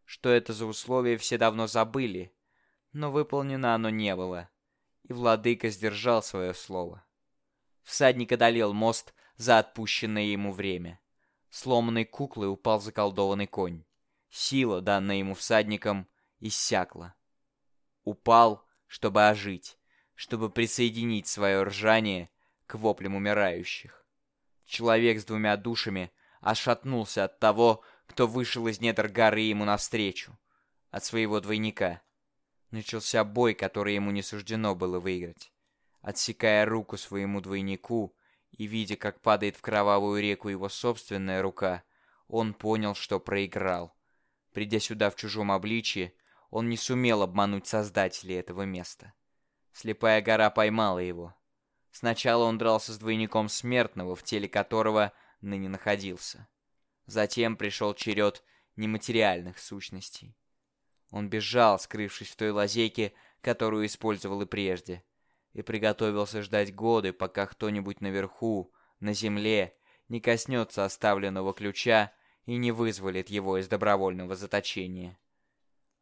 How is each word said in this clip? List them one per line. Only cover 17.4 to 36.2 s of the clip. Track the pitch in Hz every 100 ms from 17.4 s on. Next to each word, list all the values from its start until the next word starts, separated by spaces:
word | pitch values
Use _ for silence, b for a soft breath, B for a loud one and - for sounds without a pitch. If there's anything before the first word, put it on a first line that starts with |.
| _ _ _ _ _ _
Упал, | - 101 - 117 117 104 _ _ _
чтобы | - 107 101 104
ожить, | 107 101 90 - - _ _ _
чтобы | - - 113 110
присоединить | 107 113 - 120 113 117 107 -
свое | - 101 98
ржание | 98 98 110 110 107 92 85 _ _ _ -
к | 110
воплям | 110 98 95
умирающих. | 98 101 104 98 87 92 - - - _ _ _ _ _ _
Человек | - - 117 113 117 107
с |
двумя | 104 107 107 104
душами | 110 117 110 95 90 _ b b
отшатнулся | - 110 127 117 135 123 104 -
от | 95 -
того, | 110 104 117 110 b b b
кто | - 120
вышел | 123 120 127 113
из | 104
недр | 117 110 107
горы | 101 110 107
ему | 110 104
навстречу, | 104 104 - 113 101 - - - _ _ _ _ _
от | 98
своего | - 113 110 104
двойника. | 101 107 110 - 92 85 _ _ _ _ _ _ _
Начался | 113 107 110 - 113
бой, | 104 110 120
который | 107 98 107 101
ему | 101 101
не | 101
суждено | 95 104 98 110 107
было | 90 90 90
выиграть. | 92 90 87 - - _ _ _ _ _
Отсекая | - 98